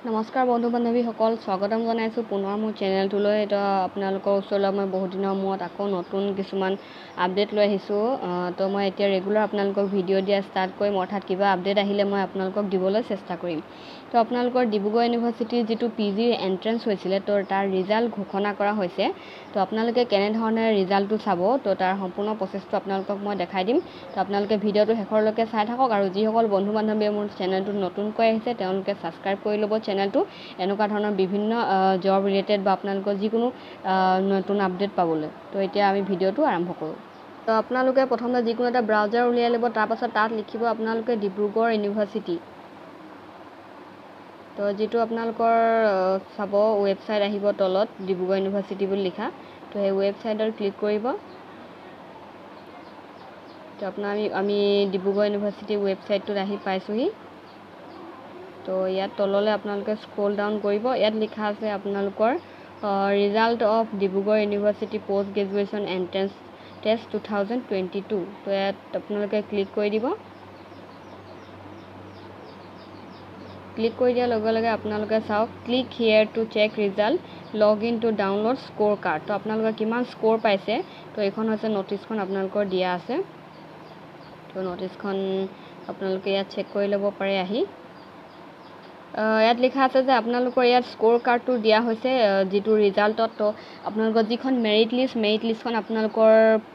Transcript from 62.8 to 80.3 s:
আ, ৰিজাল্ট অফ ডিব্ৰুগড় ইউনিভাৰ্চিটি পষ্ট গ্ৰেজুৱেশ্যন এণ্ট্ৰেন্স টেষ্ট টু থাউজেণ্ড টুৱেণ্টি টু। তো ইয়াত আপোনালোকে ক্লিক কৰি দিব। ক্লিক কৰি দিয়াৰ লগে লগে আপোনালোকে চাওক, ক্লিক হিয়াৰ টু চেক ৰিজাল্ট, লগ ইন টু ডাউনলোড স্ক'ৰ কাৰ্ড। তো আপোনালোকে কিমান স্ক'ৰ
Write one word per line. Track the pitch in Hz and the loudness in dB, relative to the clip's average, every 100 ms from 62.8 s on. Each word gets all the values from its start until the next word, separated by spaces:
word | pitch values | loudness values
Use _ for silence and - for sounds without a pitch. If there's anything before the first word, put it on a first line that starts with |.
আ, | 208 196 196 | -2 2 2
ৰিজাল্ট | 202 202 214 226 233 | 4 4 4 2 4
অফ | 214 226 220 | 4 4 0
ডিব্ৰুগড় | 208 196 190 196 214 | 0 0 0 2 2
ইউনিভাৰ্চিটি | 208 208 208 202 208 208 202 | 2 2 0 0 -4 -6 -2
পষ্ট | 196 202 | -2 0
গ্ৰেজুৱেশ্যন | 202 196 202 202 208 190 | -2 0 0 -2 -4 -4
এণ্ট্ৰেন্স | 185 175 196 196 - - - - - | -4 -2 -2 -2 -4 -20 -20 -20 -4
টেষ্ট | 214 220 - | 0 0 -2
টু | 214 | -8
থাউজেণ্ড | 208 208 202 247 240 | -2 -2 0 -4 -2
টুৱেণ্টি | 196 185 202 190 | -4 -2 -6 -4
টু। | 208 180 208 | -4 -4 -8
তো | - | -4
ইয়াত | 196 196 196 - 185 | 0 0 -4 -8 -8
আপোনালোকে | - 208 208 214 | -4 -4 0 -2
ক্লিক | 208 208 196 | -2 -4 -2
কৰি | - 208 | -2 0
দিব। | 214 247 427 - - - - - - - - - - - - - - - - 98 98 98 - - - - - 92 98 - - - - - - - - - | 0 -2 -4 -8 -20 -20 -20 -20 -18 -20 -20 -18 -18 -18 -18 -18 -18 -18 -18 -18 -18 -18 -18 -18 -18 -18 -18 -18 -18 -18 -18 -18 -18 -18 -16 -16 -16 -12
ক্লিক | 233 226 226 | -2 -2 2
কৰি | 247 | 2
দিয়াৰ | 247 247 | 4 2
লগে | 226 220 | 2 2
লগে | 226 226 | 2 2
আপোনালোকে | 214 214 208 214 220 220 | 0 -2 -4 0 0 2
চাওক, | 208 226 - | 0 0 -4
ক্লিক | - 247 254 - | -2 -2 -2 0
হিয়াৰ | 226 214 220 | 4 6 4
টু | 226 | 0
চেক | 220 220 214 214 | -2 2 2 2
ৰিজাল্ট, | 202 196 214 349 - - - | 0 2 2 0 -4 -16 -8
লগ | 214 208 214 | 2 4 4
ইন | 226 233 | 0 0
টু | 226 | 0
ডাউনলোড | 214 196 202 220 262 | 0 0 0 0 -2
স্ক'ৰ | - - 208 208 | -6 0 2 2
কাৰ্ড। | 185 160 156 | 0 -2 -2
তো | |
আপোনালোকে | 202 214 220 220 | -4 -2 0 0
কিমান | 220 220 233 | 0 -2 0
স্ক'ৰ | 247 - 220 | -4 0 2